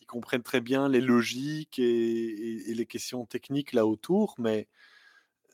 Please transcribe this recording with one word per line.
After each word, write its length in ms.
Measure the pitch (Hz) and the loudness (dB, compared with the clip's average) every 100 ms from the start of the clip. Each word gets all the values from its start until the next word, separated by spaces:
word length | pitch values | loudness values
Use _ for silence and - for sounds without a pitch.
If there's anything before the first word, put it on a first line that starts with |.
ils 40 | - | -12
comprennent 380 | 120 113 127 | -10 -2 -4
très 180 | - 127 | 0 -2
bien 260 | 117 135 139 | 0 0 4
les 140 | 127 | 4
logiques 800 | 123 120 113 123 143 156 156 - | 6 4 2 -4 -6 -6 -8 0
et, 40 | |
et, 880 | 123 117 117 113 113 104 113 113 95 | 2 2 2 0 -4 -6 -8 -8 -6
et 20 | |
les 120 | 113 113 | -6 -6
questions 400 | 110 - 127 113 | -6 -8 -10 -8
techniques 480 | 123 - 139 143 | -10 -4 -4 0
là 120 | 120 110 | 2 4
autour, 500 | 107 - 190 214 - | 2 0 2 2 0
mais, 300 | 113 110 104 _ - - - _ _ _ _ | 0 0 -4 _ -20 -20 -20 _ _ _ _